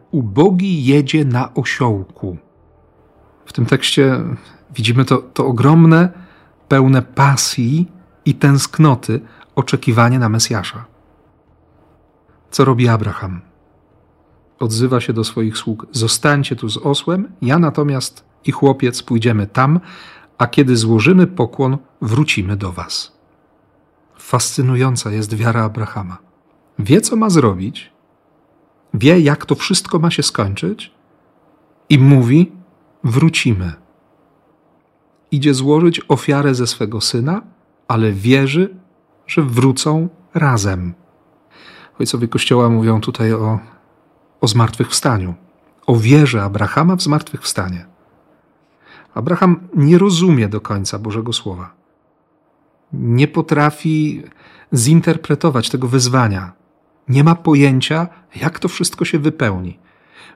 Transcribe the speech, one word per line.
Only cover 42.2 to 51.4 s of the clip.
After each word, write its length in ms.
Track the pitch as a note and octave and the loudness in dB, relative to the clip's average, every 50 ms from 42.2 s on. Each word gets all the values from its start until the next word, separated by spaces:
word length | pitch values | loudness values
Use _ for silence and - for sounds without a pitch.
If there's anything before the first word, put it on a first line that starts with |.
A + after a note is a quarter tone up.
| A#2+ A2+ | -4 -4
Kościoła 420 | - A#2+ - - B2+ B2 A#2+ A#2 | -4 -4 -2 0 2 2 4 4
mówią 320 | A#2 A2+ A2 A2+ A2+ A2 | 2 2 2 2 0 0
tutaj 320 | G#2+ - A2+ - A#2 A2 A2+ | -2 -4 -4 -2 -2 -2 -2
o, 260 | A2 A2 A2 A2 G#2 - - - _ _ _ _ _ _ _ _ _ _ _ _ _ | -2 -2 -2 -4 -4 -6 -10 -20 _ _ _ _ _ _ _ _ _ _ _ _ _
o 60 | - A2+ | -2 0
zmartwychwstaniu, 840 | G#2 A#2+ A#2 G#2+ - - B2 - - - - D3 A#2+ G2+ F#2 F2+ E2+ - _ _ _ _ _ _ _ _ _ | 2 2 0 0 0 -4 -6 -4 -4 -4 -2 -2 -2 -2 -4 -6 -10 -12 _ _ _ _ _ _ _ _ _
o 100 | - B2 | 0 0
wierze 480 | A#2 G#2+ A2+ C3+ D3+ D3+ C3 A#2+ A2 G2 | 2 4 4 4 6 4 4 2 -2 -4
Abrahama 520 | G2+ G2+ G#2+ G#2+ G2+ - C#3 D3+ F3 F#3 | -4 -4 -4 -4 -2 -2 0 0 2 0
w 60 | F3+ | 0
zmartwychwstanie. 840 | - C#3+ D3 D3+ D3+ - - B2 - - - - F#2+ F#2+ F2+ F2 F2 - _ _ _ _ _ _ _ _ _ _ _ _ _ _ _ _ _ _ _ _ - - - _ - | 0 -2 -2 -2 -4 -6 -12 -12 -10 -8 -8 -6 -6 -6 -8 -10 -14 -18 _ _ _ _ _ _ _ _ _ _ _ _ _ _ _ _ _ _ _ _ -20 -20 -20 _ -10
Abraham 540 | - A2+ C#3+ F3 - G3+ F#3 F3 E3 - - - | -8 -4 -4 0 2 2 2 2 2 -2 -4 -2
nie 220 | F#3 C#3+ C#3+ E3+ F3 | 2 4 6 6 6
rozumie 520 | F#3+ G#3 F3+ D#3+ F3+ F#3 D#3+ B2+ A2 G2 | 6 4 2 2 2 2 2 2 2 -2
do 120 | G#2 G#2+ | -4 -6
końca 380 | - - G#2+ G2 F#2+ - - G2 | -8 -6 -6 -6 -6 -6 -8 -8
Bożego 340 | G#2 G#2+ G#2 A2+ A2+ A#2+ A2 | -8 -8 -6 -6 -6 -6 -8
Słowa. 400 | - | -8